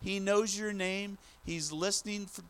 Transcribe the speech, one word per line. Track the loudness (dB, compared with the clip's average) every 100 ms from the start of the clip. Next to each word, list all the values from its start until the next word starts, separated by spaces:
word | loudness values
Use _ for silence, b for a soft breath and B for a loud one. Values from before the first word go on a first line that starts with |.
He | -2 0
knows | 4 4 4 0
your | -2
name. | 0 0 0 -4 -8 B B
He's | -6 -4 -2
listening | 0 2 2 0 -4
f-, | -4 -10